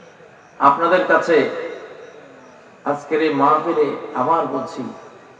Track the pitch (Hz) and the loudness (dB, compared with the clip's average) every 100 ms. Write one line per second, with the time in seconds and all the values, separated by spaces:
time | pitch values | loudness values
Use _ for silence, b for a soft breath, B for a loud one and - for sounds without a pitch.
0 | - - - - - - 139 - 170 180 | -20 -20 -20 -20 -20 0 2 4 2 2
1 | - 160 - 156 123 - - - - - | 4 2 4 2 2 -2 -8 -12 -16 -18
2 | - - - - - - - - 135 143 | -20 -20 -20 -20 -20 -20 -20 -10 -6 -6
3 | - 156 156 139 139 156 170 156 143 - | -2 0 0 2 4 2 2 0 0 -2
4 | - 127 131 165 135 139 - - 113 - | -8 -4 0 0 0 -6 -8 -10 -12 -12
5 | - - - | -18 -20 -20